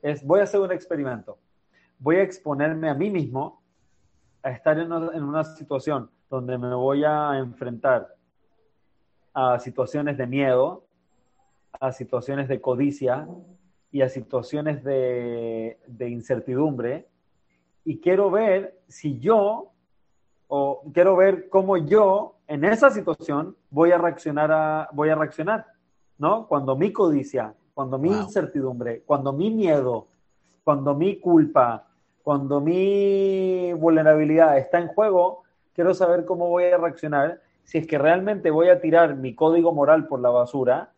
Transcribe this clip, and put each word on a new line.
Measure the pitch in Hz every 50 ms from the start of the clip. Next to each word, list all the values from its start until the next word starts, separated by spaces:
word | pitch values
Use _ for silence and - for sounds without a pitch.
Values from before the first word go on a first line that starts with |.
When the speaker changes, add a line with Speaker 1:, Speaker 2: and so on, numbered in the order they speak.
Speaker 1:
es | - 147 151 135 135
voy | 135 165 196
a | 202
hacer | - - 202
un | 196 180
experimento. | 185 170 - - 175 151 143 131 123 110 95 - 101 _ _ _ _ _ _ _ _ _ _ _ _ _
Voy | 131 143 160
a | 185 196
exponerme | 185 185 - _ 151 143 139 147 156 160 160 160 160
a | 143
mí | 135 170 214
mismo | 202 180 147 123 120 131 143 165 - _ _ _ _ _ _ _ _ _ _ _ _ _ _ _ _ _
a | _ 131
estar | 127 - _ 160 156 156
en | 170 165
una, | 170 165 165 170 165
en | 165 147
una | 143 147 160 156
situación | 156 156 - 151 - 147 135 131 - 151 135 117 - _ _ _ _
donde | - 131 123 123 127 123
me | 120 123 127
voy | 127 127 135 139 143 147
a | 151 151 151 147 147 143 135
enfrentar | 131 123 117 - 135 123 120 113 - 139 127 117 98 - - _ _ _ _ _ _ _ _ _ _ _ _ _ _ _ _ _ _ _ _ _ _ _ _
a | 147 131 127 123 120
situaciones | - 131 120 - 127 - - 151 143 147 143 127
de | 131
miedo, | 120 127 135 139 135 127 127 131 156 180 - _ _ _ _ _ _ _ _ _ _ _ _ _ _ _ _ _ _ _ -
a | 131 131
situaciones | 127 - 127 - - 123 117 - 139 139 139 127
de | 139 -
codicia | - 131 127 120 143 143 143 - 135 127 123 139 156 160 175 175 - _ - _ _ _ _ _ _ _
y | - 143
a | 135 131
situaciones | - 131 113 _ - 127 120 - - 147 147 156 147 135 123
de, | 135 139 131 127 127 123 123 120 120 117 117 117 117 113 113 113 113 113 _ _
de | - 123 110 123 120
incertidumbre. | 120 120 113 - 135 113 - - 127 127 151 156 143 120 117 117 135 156 - _ _ _ _ _ _ _ _ _ _ _ _ _ _ _ _
Y | 165 151 113
quiero | - 170 180 190 202 196
ver | 175 208 226 214 185 190 196 - - _ _ _
si | - - - 151 135 117
yo, | 120 180 226 220 196 202 220 233 381 - _ _ _ _ _ _ _ _ _ _ _ _ _ _ _ _
o | 143 143 139 139 139 - - 151
quiero | - 170 175 190 190
ver | 180 185 196 190 175 - -
cómo | - 190 190 190 196 180
yo | 156 147 190 214 214 196 190 202 220 - _ _ _ _
en | 151 143 143
esa | 190 220 214 214 220
situación | 214 208 180 180 156 - - - 147 139 160 180 196 _ _ _
voy | - 143 165 170
a | 180 170
reaccionar | 170 170 156 - - 160 147 147 151 151
a, | 156 156 156 156 156 156 151 -
voy | - 143 151 156
a | 156
reaccionar, | 156 156 147 - - 156 175 220 220 220 _ _ _ _ _ _ _ _ _ _ _
¿no? | 143 160 196 226 220 -
Cuando | 156 143 135 131 135
mi | 135 165 208 190
codicia, | - 208 175 151 139 127 - - 131 113 110 110 _ _ _ _
cuando | - 135 127 131 135
mi | 139 170
Speaker 2:
Wow. | 202 214
Speaker 1:
incertidumbre, | 202 196 - 202 160 156 - 147 135 131 127 120 120 120 117 113 _
cuando | _ 147 139 131 139 139
mi | 143 175 220
miedo, | 226 220 208 180 156 147 135 127 120 110 - _ _ _ _ _ _ _ _ _ _ _ _
cuando | - 147 139 135 143 143
mi | 139 165 196 202 -
culpa, | - 180 170 165 151 143 - 143 127 120 113 113 - _ _ _ _ _ _ _ _
cuando | - 147 143 139 139 143 143
mi | 143 151 175 185 190 196 202 202 202 196 196 196 196 196 190 190 190 185 185 185 180 180 175
vulnerabilidad | 165 156 165 165 160 156 156 156 151 156 151 156 160 165 160 143 135
está | 131 - - 175
en | 175 160
juego, | - - 214 214 196 180 175 185 180 - _ _ _ _ _ _ _
quiero | - 170 180 185
saber | 185 190 175 175 175 165
cómo | 170 185 170 175 175
voy | 170 175 175
a | 180 180 175
reaccionar, | 165 170 - - - 156 147 143 139 156 170 - _ _ _ _ _
si | _ - 165
es | 156 160
que | - 147
realmente | 135 156 165 180 185 202 214 196 - 170
voy | 151 156 170 180
a | 180 175
tirar | 180 160 156 170 170 156 143
mi | 135 131 131 113
código | - 156 156 165 170 170 170 160
moral | 151 143 139 156 160 147 -
por | 147 131
la | 123 123
basura | 120 123 123 123 - 143 127 120 127 147 180 - _